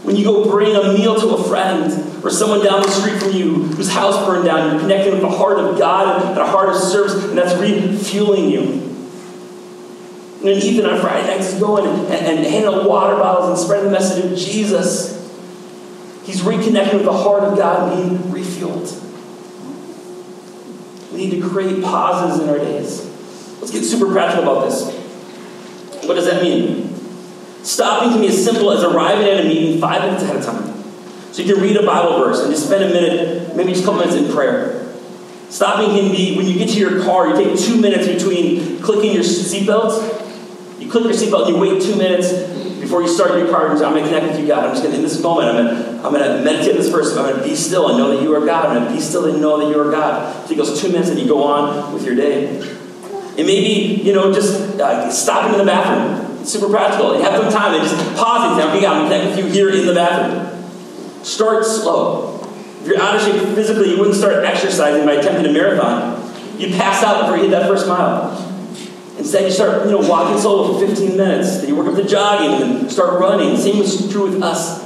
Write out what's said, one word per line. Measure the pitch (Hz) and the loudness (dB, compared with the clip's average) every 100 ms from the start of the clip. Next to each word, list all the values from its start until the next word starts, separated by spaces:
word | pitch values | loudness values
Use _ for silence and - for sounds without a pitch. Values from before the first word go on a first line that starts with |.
When | - 202 | 0 2
you | 202 | 4
go | 214 208 | 4 4
bring | 202 208 202 | 4 4 4
a | 196 | 4
meal | 196 226 214 | 4 2 2
to | 220 - | 2 0
a | |
friend | - - 190 185 156 - - - | 0 0 0 0 -2 -2 -6 -6
or | - | -4
someone | - 214 202 | 0 2 4
down | 196 190 | 4 4
the | 196 | 2
street | 196 202 202 | 0 0 0
from | 196 | 0
you | 190 160 160 | 0 2 0
whose | 156 - - | 0 -2 -2
house | 196 196 - 190 | 0 0 0 0
burned | 180 175 | 2 2
down, | 156 156 | 2 0
you're | 151 | 0
connecting | 190 196 196 | 2 2 2
with | 190 | 2
the | - | 0
heart | - 196 196 | 2 2 2
of | - - | 0 0
God | 170 180 196 185 | 2 2 2 0
and | 180 - | 0 0
a | - | 0
heart | 196 190 | 2 2
of | 175 | 2
service, | 185 202 196 - | 0 2 0 0
and | - 180 | -2 0
that's | 180 180 | 0 2
refueling | 208 208 - - 185 202 208 190 - | 2 2 0 -2 -2 0 2 4 2
you. | - | 2
And | - 87 - - - - - - - - - - - - - - - - 196 | 0 -2 -6 -10 -14 -16 -18 -18 -18 -18 -18 -20 -20 -20 -20 -20 -20 -4 0
then | 196 | 2
Ethan | - 233 185 | 2 2 2
on | 180 | 2
Friday | 180 - 185 | 0 0 -2
nights | 196 190 | -2 -2
is | - | -2
going | 214 208 185 | 0 2 2
and, | 175 - | 0 -2
and, | - 175 | -2 0
and | 156 156 | 0 2
handing | 214 214 | 2 2
out | 190 190 | 2 2
water | 196 190 208 | 2 2 2
bottles | 185 185 180 | 2 2 2
and | 175 | 0
spreading | 170 202 202 | 0 0 2
the | |
message | 190 190 180 185 | 2 0 0 -2
of | 180 | -2
Jesus. | 196 214 208 180 - - - - - - - - - - - - - - - | -4 -2 0 0 0 -2 -6 -8 -14 -16 -18 -18 -18 -18 -18 -18 -18 -18 -8
He's | 190 | -4
reconnecting | 180 220 220 202 196 202 | 0 0 2 2 2 2
with | 190 | 2
the | |
heart | 190 202 202 | 2 2 2
of | 202 - | 2 2
God | 170 175 180 185 | 2 2 0 -2
and | 185 | -2
being | 180 - | -2 -4
refueled. | - 180 - 175 170 - - - - - - - - - - - - - - - - - - - - - - - | -6 -6 -6 -6 -6 -8 -10 -14 -16 -18 -18 -18 -16 -14 -14 -14 -16 -16 -16 -16 -18 -18 -20 -18 -18 -18 -20 -14
We | 175 | -8
need | 190 175 | -4 -2
to | 180 | -2
create | 185 190 - | -2 -2 -2
pauses | - 165 175 180 170 156 | -2 0 0 0 0 0
in | 151 | 0
our | 143 | 0
days. | - 143 117 - - - - - - - | 0 -4 -6 -8 -12 -14 -18 -18 -18 -14
Let's | - | -8
get | - - | -4 -2
super | 226 190 | 0 2
practical | 190 170 170 | 2 2 2
about | - 131 - | 2 2 0
this. | 113 - - - - - - - - - - - - 156 | -2 -4 -8 -14 -16 -18 -18 -18 -18 -18 -18 -16 -12 -2
What | 175 | 0
does | 170 | 2
that | 180 | 2
mean? | 175 - - - - - - - - - - - | 2 2 0 -2 -4 -8 -12 -16 -18 -18 -20 -14
Stopping | - - - - 240 | -8 0 0 2 2
can | 226 | 4
be | 196 | 4
as | - | 4
simple | 233 - 202 | 2 2 2
as | 170 | 4
arriving | 175 170 - 202 202 | 2 2 2 2 4
at | 196 156 | 2 2
a | |
meeting | 160 160 156 | 2 2 0
five | 170 160 | 0 0
minutes | 202 185 | -2 -2
ahead | - 127 | -2 -2
of | |
time. | 117 - - - - - - - - | -4 -6 -8 -10 -14 -16 -18 -18 -14
So | - | -6
you | 185 | 2
can | 196 | 2
read | 196 208 | 4 4
a | - | 4
Bible | - 175 165 | 2 2 2
verse | 123 - | 2 2
and | - | 0
just | - - | 0 2
spend | 196 | 2
a | 190 | 4
minute, | 175 165 170 170 - - - | 2 2 2 -2 -4 -6 -2
maybe | 185 | 0
just | 180 | 2
a | 185 | 0
couple | 175 | 2
minutes | 170 170 | 2 2
in | 143 | 0
prayer. | 143 131 120 - - - - - - - - - | 2 0 0 -2 -6 -10 -14 -16 -18 -18 -18 -16
Stopping | - 190 196 214 | -2 0 2 2
can | 196 190 | 2 2
be | 180 185 - | 2 0 0
when | - | 0
you | 180 | 0
get | - | 0
to | 208 | 2
your | 190 190 - | 2 2 2
car, | - 277 | 2 2
you | - | 2
take | - - | 2 2
two | - 233 | 2 4
minutes | 202 196 180 | 4 2 0
between | 175 190 175 165 175 - - | 0 0 0 0 0 -2 -6
clicking | - 214 214 | 0 2 2
your | 190 | 2
seatbelt. | - - 190 202 196 208 226 220 220 226 - - - - - - | 0 0 -2 -2 2 2 2 -2 -4 -6 -10 -14 -16 -18 -18 -14
You | - | -2
click | 226 226 | 0 2
your | |
seatbelt | 196 - - 180 | 0 2 2 2
and | 175 | 2
you | |
wait | 190 190 | 2 2
two | 185 202 | 2 2
minutes | 185 180 180 180 - 175 185 - | 2 2 2 0 -4 -8 -8 -8
before | - 175 | -2 0
you | 165 | 0
start | 170 180 175 | 2 2 2
your | 170 | 2
car | 170 156 | 2 2
and | 151 | 2
say, | 147 | 2
"I'm | |
gonna | 151 147 | 0 0
connect | 156 156 | 0 0
with | 147 | -2
you, | 147 | 0
God. | - - | 0 0
I'm | |
just | - | -2
gonna, | 151 131 | -2 0
in | |
this | 160 - | -2 0
moment, | 165 165 - | 0 0 2
I'm | 120 | 2
gonna, | 117 - - - | 0 0 -6 -6
I'm | - | -2
gonna | 143 139 - | 0 0 0
meditate | 143 160 - | 0 2 2
on | - | 2
this | - | 2
verse. | - - 147 | 2 0 0
I'm | 135 | -2
gonna | - | -2
be | 151 156 | -2 -4
still | - 180 151 | -2 0 2
and | 120 | 2
know | 120 | 2
that | 135 | 0
you | 151 151 | 2 2
are | 147 | 2
God. | 160 - | 0 0
I'm | 123 | 0
gonna | 117 | -2
be | 156 | -4
still | - 175 156 | -2 -2 0
and | 151 | 0
know | 151 151 | 2 2
that | 147 | 2
you | 151 | 0
are | 147 | 0
God." | 147 147 - - - | 0 0 -2 -6 -10
It | - | -6
takes | 151 143 | -2 -2
those | - | -2
two | 165 | -2
minutes | 175 180 | 0 0
and | 151 | 0
you | 131 | 0
go | 147 | 2
on | 143 143 147 143 - | 2 2 0 -4 -6
with | - - | -6 -2
your | 123 | 0
day. | 143 135 143 - | 2 0 -2 -6
And | - - - - - - - - 160 | -10 -12 -16 -18 -14 -12 -10 -4 0
maybe, | 196 - 214 - - | 2 2 2 0 0
you | 196 | 2
know, | 196 196 | 4 4
just, | 208 202 190 - - | 4 2 0 -2 -2
uh, | - - - | 0 0 -2
stopping | - - - 220 | -2 0 0 2
in | 202 | 2
the | 196 | 4
bathroom. | 190 196 - - - - - | 2 2 0 0 -4 -6 -10
It's | - | -6
super | 214 202 | -2 0
practical. | 202 - - 208 180 | 2 2 2 2 2
You | |
have | 190 226 | 2 2
some | 208 | 2
time | 208 202 | 2 2
and | 160 156 | 0 0
just | 156 175 - | -2 -4 0
pause | 226 190 170 | 2 2 2
and | 156 | 2
say, | 156 | 2
"Okay, | 196 | 2
God, | 196 151 | 2 2
I'm | - | 2
gonna | 185 | 0
connect | 185 185 | 0 -2
with | 185 | 0
you | |
here | 190 196 | 2 4
in | 190 - | 4 2
the | |
bathroom." | 175 175 - - - - - - - - - - - | 2 2 0 -2 -4 -6 -10 -14 -14 -16 -16 -16 -14
Start | - - 220 214 - | -12 0 2 2 2
slow. | - - - - - - - - - - - | 0 0 2 0 -2 -6 -8 -12 -14 -16 -12
If | 147 | -2
you're | - | 2
out | 196 208 | 2 2
of | |
shape | 202 - - 208 | 2 2 0 0
physically, | 214 214 190 | 0 2 2
you | 185 | 2
wouldn't | 202 - | 2 4
start | 196 - | 2 2
exercising | 180 175 - 170 147 147 147 | 0 0 0 2 2 2 2
by | |
attempting | 143 - 196 151 | 2 2 2 2
a | |
marathon. | 151 190 190 117 120 - - - - - - | 2 2 2 0 0 -4 -6 -10 -14 -14 -8
You | 185 180 | -4 0
pass | 196 196 | 0 2
out | 220 202 | 2 2
before | - 175 | 2 2
you | |
hit | - | 4
that | 175 190 | 4 4
first | 196 190 | 2 0
mile. | 175 165 - - - - - - - - - - - | 0 0 0 -4 -6 -10 -10 -10 -12 -14 -16 -16 -10
Instead, | 151 196 190 | -2 0 2
you | |
start, | 160 156 - 202 | 2 2 2 2
you | |
know, | 202 - | 2 4
walking | 170 - 208 | 2 2 2
slow | 214 202 - | 2 2 2
for | - 202 | 2 0
fifteen | 196 190 190 | 2 0 2
minutes. | 190 - - - | 2 2 0 -2
Then | 269 | -2
you | 294 | 0
work | - | 0
up | 190 | 0
the | |
jogging | 196 202 202 202 151 135 | 2 2 2 2 2 2
and | 127 - - | 0 0 -2
start | - 175 180 | 0 0 2
running. | 185 202 151 - | 2 2 2 2
Same | 196 208 | 2 2
is | 190 190 202 | 2 0 -2
true | 202 190 | 0 0
with | 185 | 0
us. | 170 160 - - | -2 -2 -6 -8